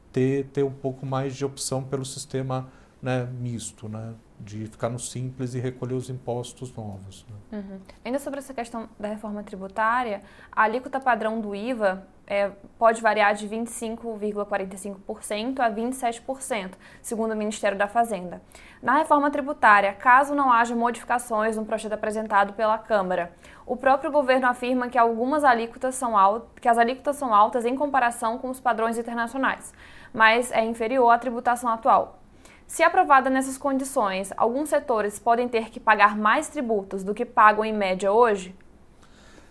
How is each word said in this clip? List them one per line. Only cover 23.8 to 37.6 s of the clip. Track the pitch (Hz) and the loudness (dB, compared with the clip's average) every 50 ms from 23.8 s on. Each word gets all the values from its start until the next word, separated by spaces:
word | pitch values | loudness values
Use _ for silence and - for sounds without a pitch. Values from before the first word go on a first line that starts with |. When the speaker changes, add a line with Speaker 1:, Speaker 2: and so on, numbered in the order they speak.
| - 262 269 269 320 311 | 4 4 4 4 2 0
Speaker 2:
governo | 269 294 277 247 254 262 254 | 0 2 4 4 4 4 4
afirma | 254 254 262 247 247 262 254 247 247 | 2 0 0 -2 -2 0 0 -2 0
que | 240 247 | 4 4
algumas | 233 233 233 220 240 262 302 302 294 | 4 4 2 0 0 0 2 4 4
alíquotas | 262 240 226 233 233 - - - 254 254 | 4 4 4 0 -4 -6 -6 -6 -6 -4
são | - 262 233 220 | -4 -2 2 4
al-, | 202 190 196 208 233 226 - - - | 6 6 6 4 0 -4 -12 -14 -2
que | - | 0
as | 247 233 233 | 2 4 4
alíquotas | 233 233 262 254 - 294 277 | 4 2 0 -2 -4 -6 -4
são | 277 277 247 | -4 0 2
altas | 214 202 214 226 233 247 220 | 4 6 6 4 2 0 0
em | 240 262 | -2 -2
comparação | 269 294 285 285 262 240 240 233 - 240 226 233 247 | -2 -2 0 0 0 0 0 -2 -2 -4 -4 -4 -4
com | - 254 | -6 -8
os | 262 262 | -8 -4
padrões | - 247 226 214 226 226 226 233 | -2 -2 0 0 -2 -2 -2 -4
internacionais, | 233 240 233 233 233 233 247 269 262 214 - - - - - - - - - - - - | -6 -6 -6 -4 -4 -4 -4 -2 -2 -2 -2 -4 -10 -18 -20 -20 -20 -20 -20 -20 -20 -8
mas | - 226 220 220 226 240 240 - | 2 4 6 6 6 4 0 0
é | - 226 226 | 0 0 0
inferior | 226 233 226 226 220 262 269 240 233 | 0 -2 -4 -4 -2 2 4 6 6
à | 233 240 | 6 4
tributação | 240 262 233 240 - 240 240 240 247 233 | 2 -4 -6 -2 -2 -2 -2 0 -2 -2
atual. | 226 226 - 254 208 190 - - - - - - - - - - - - - - | -4 0 2 4 4 4 2 -2 -8 -18 -20 -20 -20 -20 -20 -20 -20 -20 -16 -10
Se | - - | 0 2
aprovada | 320 339 339 370 359 285 285 269 247 269 | 2 4 4 2 4 6 6 6 6 4
nessas | 262 262 262 269 262 | 0 0 -2 -4 -6
condições, | - - 277 269 262 277 269 - 269 214 196 190 190 196 196 - | -6 -4 -2 -2 -2 -4 -2 -2 -2 0 0 -2 -4 -6 -8 -2
alguns | - - 240 233 277 311 302 | 0 0 0 0 -2 -2 0
setores | 320 294 294 - 233 214 202 208 208 - | 0 0 0 0 0 0 -2 -2 -6 -2
podem | - 233 233 233 247 240 | 0 2 2 2 0 -2
ter | 240 220 226 214 | -2 -4 -4 -6
que | - - | -10 -2
pagar | - 220 214 202 202 208 214 214 | 2 2 6 6 6 4 4 2
mais | 214 214 233 294 311 - | 2 2 2 2 -2 -4
tributos | - 294 254 226 226 202 196 190 190 196 190 | -6 -6 -2 -2 -2 -2 -2 -6 -8 -6 -6
do | 196 208 | -6 -6
que | 196 - | -6 -8
pagam | - - 240 214 214 208 208 | 0 4 6 8 8 6 4